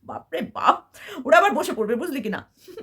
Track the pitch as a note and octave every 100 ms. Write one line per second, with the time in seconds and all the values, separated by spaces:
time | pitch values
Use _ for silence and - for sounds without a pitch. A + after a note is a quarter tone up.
0 | - A2 - - - - B3 - - -
1 | - F#4+ B3 E4 G4+ D4+ F4+ A3 G#3 A3+
2 | E4+ C4 G3+ D#3+ - _ - F4+